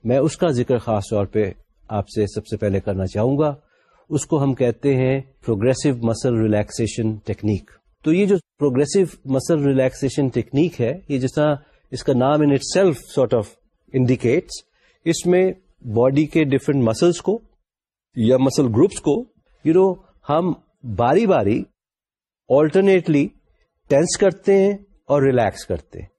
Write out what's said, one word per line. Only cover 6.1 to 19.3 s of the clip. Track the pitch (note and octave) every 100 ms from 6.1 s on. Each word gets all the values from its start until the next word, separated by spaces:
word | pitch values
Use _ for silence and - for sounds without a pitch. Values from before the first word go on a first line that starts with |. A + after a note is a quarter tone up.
| A2+ C3 A#2
ریلیکسیشن | A2 G#2 G#2 - A2 - A2 G#2+
ٹیکنیک۔ | - G2+ G#2 G2 - _ _ _
تو | D3+
یہ | E3+ G3+
جو | F#3+ _ _
پروگریسو | D3 B2 C#3+ G3 F#3 - C3+
مسل | C3 - E3 C#3
ریلیکسیشن | C3 C3 - C#3 - C3+
ٹیکنیک | A#2+ - C#3 E3 -
ہے، | A#2 F3 -
یہ | C#3
جس | C3
طرح | - D3+ C#3+ _ _ _
اس | B2+
کا | -
نام | B2+ B2+ D3+
in | D3
itself | C#3 - F3+ F#3+ C3 - -
sort | B2 A#2+
of | G2+ _ _ _ _ C3
indicates، | B2 B2+ A#2+ D3+ - - _ _ _ _ E3+
اس | E3 F3
میں | F3+ F#3+ F3+ _ _ B2 A2
باڈی | B2+ C#3 D3+
کے | E3
ڈفرنٹ | D3 C3+ - C#3
مسلز | A2+ A2+ F3 F3
کو | - A3+ _ _ _ _ _ _ _ -
یا | A2 C3
مسل | C3+ - C3
گروپس | A2 F#3+ -
کو، | D#3 E3 B3